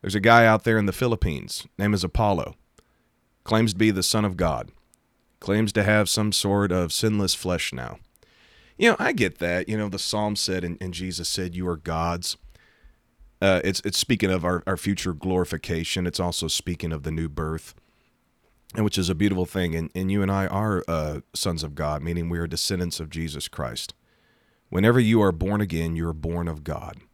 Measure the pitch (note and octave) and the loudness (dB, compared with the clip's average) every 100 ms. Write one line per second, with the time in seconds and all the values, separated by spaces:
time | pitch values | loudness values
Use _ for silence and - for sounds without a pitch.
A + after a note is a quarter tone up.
0 | G2 G2+ G#2+ A#2 A2+ A2 - A2 G2+ - | -2 2 8 8 8 6 4 2 2 0
1 | B2 A2 F#2+ C#2+ G1+ - - - G#2 G#2 | 0 2 0 -2 -8 -12 -12 -2 0 0
2 | F2 - G#2+ F#2 - - _ _ _ _ | 0 2 2 2 -2 -10 _ _ _ _
3 | _ _ _ _ - A2 A2+ F#2 A2 F#2+ | _ _ _ _ 0 2 2 4 4 4
4 | F2+ A2 G#2 F2+ E2+ B1+ G1+ _ _ _ | 0 2 0 0 0 0 -8 _ _ _
5 | _ _ _ _ - G#2 A2 G#2+ G2+ G#2+ | _ _ _ _ 0 2 2 2 4 4
6 | G2+ - G#2+ - G2+ G2+ G2+ F#2 E2+ - | 4 0 0 0 2 2 2 0 0 0
7 | A2 G#2 F#2+ - F#2 F2 - B1+ B1 - | 0 2 0 -2 -2 -2 -2 -6 -10 -14
8 | - _ _ _ _ _ _ - A#3 - | -20 _ _ _ _ _ _ 2 4 4
9 | - A#3+ G2 - E2+ F2 F#2 G#2+ G#2 F#2+ | 0 2 0 0 -2 -2 -2 -4 -2 -4
10 | - G#2+ G#2+ G#2 - F#2 F2 E2+ F#2 E2+ | -4 -2 -2 -2 -2 -2 -4 -6 -8 -6
11 | F#2 E2 E2+ - F2+ F2 F2+ E2 - D#2+ | -8 -6 -6 -4 -4 -4 -4 -4 -4 -2
12 | E2+ F2 - - - - _ _ - _ | -2 -2 -6 -10 -14 -20 _ _ -20 _
13 | _ _ - _ G2 F2+ F2 F#2 G2+ - | _ _ -20 _ 2 2 2 -2 -4 -4
14 | - A#2 F#2+ F#2 F2 F2+ F2+ F#2 - G2 | 0 2 2 2 0 -2 -2 -4 -2 -2
15 | F#2+ D#2 F#2 F#2 F2 D#2+ - E2 E2 F#2+ | -4 -4 -2 0 0 -4 -4 -4 -2 -2
16 | F2+ - F2 - D#2+ - - E2+ E2+ D#2 | -4 -2 -4 -4 -4 -4 -4 -6 -4 -4
17 | D2 D#2+ D#2+ D2+ D#2 D#2+ - - _ _ | -4 -4 -4 -4 -6 -6 -10 -20 _ _
18 | _ _ _ _ _ _ _ - G#2 G2 | _ _ _ _ _ _ _ -2 0 2
19 | F2 E2 G2+ F#2 F2+ F#2+ F2 D#2+ D#2+ F#2 | 0 2 2 2 -2 -2 -2 -2 -4 -4
20 | F#2+ G2+ F#2+ G2 F#2+ G2 G#2+ F#2+ - E2 | -2 0 0 0 0 -2 -2 -2 -2 -2
21 | D2+ D2 - - G2 E2 D2+ D2 D2+ D2+ | -2 -6 -10 -6 -4 -4 -6 -4 -4 -2
22 | D#2+ F2 E2+ E2+ E2+ F2 - F#2 F2 - | -2 -2 -2 -2 -4 -4 -4 -2 -4 -6
23 | D#2 D#2+ E2 C#2+ - - B1+ A#1 - - | -8 -6 -6 -6 -10 -8 -8 -8 -12 -16
24 | _ _ _ _ _ _ _ F2+ G#2+ B2 | _ _ _ _ _ _ _ 4 6 6
25 | A2 A2+ G2+ E2 F#2 G#2 G2+ E2 E2 E2 | 6 6 6 4 0 0 0 0 -2 -2
26 | E2 D#2 D#2+ E2+ E2+ D2+ D2+ D2 - - | -2 -2 -4 -2 -4 -6 -6 -8 -8 -16
27 | - | -20